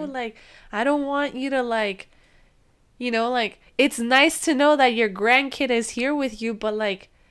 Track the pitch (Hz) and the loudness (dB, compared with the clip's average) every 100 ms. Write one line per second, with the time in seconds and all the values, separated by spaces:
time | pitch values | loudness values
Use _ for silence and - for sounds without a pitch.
0 | 302 262 233 - - - - 208 254 294 | -8 -6 -8 -10 -20 -20 -10 -4 0 0
1 | 277 285 285 262 269 269 247 226 208 190 | -2 -2 -4 -4 -4 -2 -2 -2 -2 -6
2 | - _ _ _ _ _ _ _ _ _ | -14 _ _ _ _ _ _ _ _ _
3 | 247 226 233 247 214 - _ - 277 - | -4 -2 0 0 -2 -6 _ 0 2 2
4 | 233 262 311 - - 269 294 302 262 226 | 2 4 4 2 -2 4 4 6 4 4
5 | 220 190 208 254 277 - 269 233 226 - | 0 0 2 2 2 -4 -2 0 -2 -4
6 | 254 294 269 214 220 220 214 214 214 190 | -2 -2 -4 -4 -6 -4 -4 -2 -4 -4
7 | - _ _ | -12 _ _